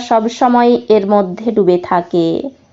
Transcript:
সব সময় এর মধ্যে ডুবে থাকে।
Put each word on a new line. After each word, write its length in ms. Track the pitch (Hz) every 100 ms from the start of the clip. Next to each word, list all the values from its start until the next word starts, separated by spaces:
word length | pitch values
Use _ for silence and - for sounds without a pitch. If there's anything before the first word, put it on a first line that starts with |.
| 247
সব 160 | 226 220 -
সময় 360 | 254 240 240 240 240
এর 160 | 214 196
মধ্যে 400 | 208 185 175 233
ডুবে 260 | 214 185 180
থাকে। 440 | 180 180 175 175 165 165 269 - _